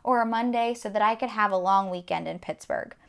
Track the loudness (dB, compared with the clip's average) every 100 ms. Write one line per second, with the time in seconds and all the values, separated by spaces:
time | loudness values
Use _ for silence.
0 | 0 2 2 0 0 0 0 -2 -4 2
1 | 2 2 -2 0 2 2 4 2 2 -4
2 | -4 -4 -4 -8 -8 -8 -4 -6 -6 -14